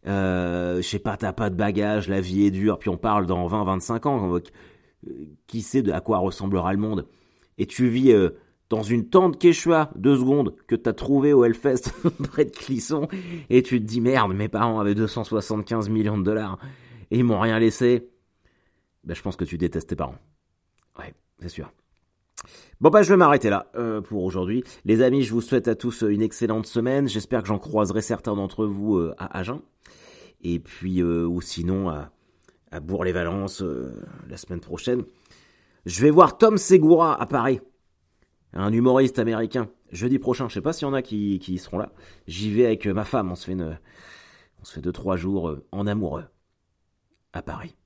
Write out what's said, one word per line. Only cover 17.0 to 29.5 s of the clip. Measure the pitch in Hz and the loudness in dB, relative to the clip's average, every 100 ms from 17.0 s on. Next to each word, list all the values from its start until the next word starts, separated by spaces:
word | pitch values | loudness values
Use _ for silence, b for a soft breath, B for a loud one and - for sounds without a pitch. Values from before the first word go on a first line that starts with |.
| 98 | -4
et | 117 | 0
ils | |
m'ont | 123 107 | 2 2
rien | 110 110 | 2 2
laissé. » | 113 110 123 123 120 _ _ _ _ _ _ _ _ _ | 2 2 2 2 -2 _ _ _ _ _ _ _ _ _
Ben, | - 85 | -12 -10
je | |
pense | 101 92 | -8 -6
que | 82 | -8
tu | 85 | -4
détestes | 85 - - | -4 -4 -8
tes | - | -8
parents. | 73 - _ _ _ _ _ _ _ - | -8 -10 _ _ _ _ _ _ _ -20
Ouais, | - _ _ _ | -20 _ _ _
c'est | 87 | -16
sûr. | - 71 _ _ _ _ _ _ - - b b b | -14 -16 _ _ _ _ _ _ -20 -20 b b b
Bon, | 127 | 6
bah, | 214 | 6
je | 175 | 6
vais | 190 | 6
m'arrêter | 165 143 113 | 6 4 2
là, | 98 - - | -2 -4 -8
euh, | 117 110 | -6 -6
pour | 98 107 | -6 -4
aujourd'hui. | 92 92 92 117 123 B - | -4 -2 -2 -4 -6 B 0
Les | 110 | 4
amis, | 127 139 | 4 4
je | 120 | 0
vous | 117 | -2
souhaite | 113 131 120 | 0 0 0
à | 120 | -2
tous, | 120 117 | -4 -2
euh, | 110 | 0
une | 104 | 0
excellente | 110 - 117 110 107 | -2 -2 -2 -2 -2
semaine. | 120 117 135 139 | -2 0 0 0
J'espère | 107 - 123 | -4 -4 -4
que | 98 | -2
j'en | 104 | -6
croiserai | - 107 101 101 | -2 -2 0 -2
certains | - 113 - 104 | -4 -6 -4 -4
d'entre | 98 - 107 | -6 -4 -4
vous, | 101 104 98 | -2 0 0
euh, | 85 - | 0 -6
à | - - | -12 -10
Agen. | 92 | -8